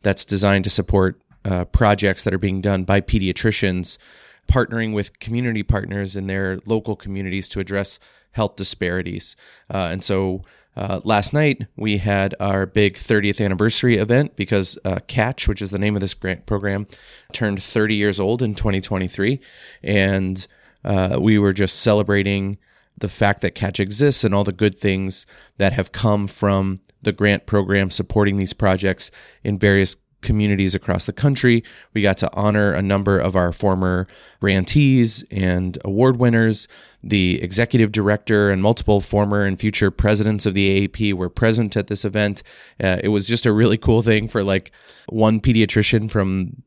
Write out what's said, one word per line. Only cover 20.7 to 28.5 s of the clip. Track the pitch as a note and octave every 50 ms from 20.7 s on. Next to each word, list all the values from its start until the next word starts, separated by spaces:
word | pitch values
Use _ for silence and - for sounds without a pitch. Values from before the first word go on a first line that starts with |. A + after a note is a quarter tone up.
| _ _ -
uh, | - G2+ F#2+ F#2 F#2 B1+ C2
we | D2+ A2 G#2+
were | G#2 G2+ G2 F#2+
just | G2+ G2+ F#2 - -
celebrating | - A#2 G#2 G#2 G2+ G#2 G2+ G2+ G2 G2 G2+ G2 F#2+ G2 G2+ - _ _ _ _ _ _ _
the | - -
fact | G2 - - G#2+ G2+ G2+ -
that | - F#2 -
Catch | - - F#2+ G2+ -
exists | G2+ F#2+ G2+ G#2+ C#3+ D3 B2+ - -
and | G#2+ G2
all | G2+ G2+
the | G2+
good | F#2 F2+ G#2+ G#2 F#2 _
things | - G2+ F#2+ F#2+ G2 F#2+ F#2+ - - _ - - - _ _ -
that | G2 F#2+ -
have | - F#2 -
come | - - - A2 G#2 G#2 G2+
from | G2 - - - G2+ G2 G2 F#2+ F#2+ F#2+ F#2 _ _ _ _ -
the | G#2+
grant | G2+ - G#2 G#2 G2+ - _
program | - A2 G#2 G2 F#2 G2 G2 G2 F#2
supporting | - - F#2+ - - A2 G#2 G2+ G2
these | G2+ F#2+ F2+